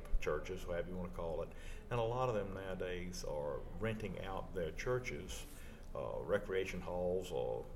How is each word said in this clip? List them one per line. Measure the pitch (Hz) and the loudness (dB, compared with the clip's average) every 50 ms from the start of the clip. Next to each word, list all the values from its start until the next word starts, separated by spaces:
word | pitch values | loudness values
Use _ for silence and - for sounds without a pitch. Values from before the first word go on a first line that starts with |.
| - - - - | 2 4 4 6
churches, | - - 76 76 - - 95 87 - | 6 4 4 2 2 -2 -2 -2 -2
however | - 87 85 85 87 | 0 0 0 0 0
you | 90 | -2
wanna | 90 90 87 | -2 -2 -2
call | - - 85 82 78 78 82 | -2 -2 -2 0 0 0 0
it, | - - - - - - - - - | -2 -4 -6 -6 -6 -6 -6 -4 -2
and | 123 120 | 2 2
a | 113 | 4
lot | 113 120 127 131 127 | 4 4 4 4 4
of | 113 | 4
them | 104 98 95 95 | 4 2 0 -2
nowadays | 95 95 95 92 90 95 90 90 90 90 90 92 - - - | -4 -2 -2 -2 0 0 0 0 -2 -2 -2 -4 -4 -2 -2
are | 76 73 73 73 69 - - - 80 87 | 0 0 0 0 0 -2 -4 -4 -2 0
renting | 110 113 110 110 107 98 90 - - | 0 0 2 0 -2 -2 -2 -2 -2
out | 95 95 95 - - - | -2 -2 -2 -2 -2 0
their | 92 85 78 - | 0 0 0 0
churches, | - - 123 123 127 123 - - - 90 - - - - - - - - - - - - - - | 0 0 2 2 2 2 0 -2 -4 -4 -6 -6 -6 -8 -8 -10 -10 -10 -10 -10 -10 -8 -6 -4
uh, | - 65 52 55 - 62 | -2 -2 -2 -2 -2 2
recreation | 71 98 101 101 101 95 95 95 92 - 90 | 4 4 4 4 2 2 2 2 2 -2 -4
halls | 82 92 90 90 90 90 90 92 92 - 82 | -2 -2 0 2 2 2 2 2 0 0 0
or, | 65 62 60 57 60 - - - | 0 0 0 0 -2 -4 -6 -6